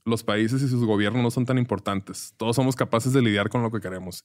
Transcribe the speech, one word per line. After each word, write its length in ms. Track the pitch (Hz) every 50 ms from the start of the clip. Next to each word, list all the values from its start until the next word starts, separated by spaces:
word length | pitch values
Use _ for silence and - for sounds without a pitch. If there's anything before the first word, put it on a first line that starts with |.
| -
Los 180 | 117 117 110 -
países 380 | - 104 107 110 110 131 135
y 80 | 143 131
sus 160 | 127 120 117
gobiernos 360 | 107 107 101 104 101 113 127
no 80 | 120 117
son 160 | 113 127 123
tan 120 | 120 131
importantes. 760 | 127 120 - 104 95 - - 98 98 98 - 95 - - - -
Todos 180 | - 110 113 117
somos 220 | 135 127 131 127
capaces 340 | - 127 - - 113 117 131
de 100 | 127 139
lidiar 280 | 120 110 101 101 101 110
con 120 | - 123
lo 80 | 117 113
que 100 | 113 107
queremos." 420 | - 92 92 92 92 92 90 -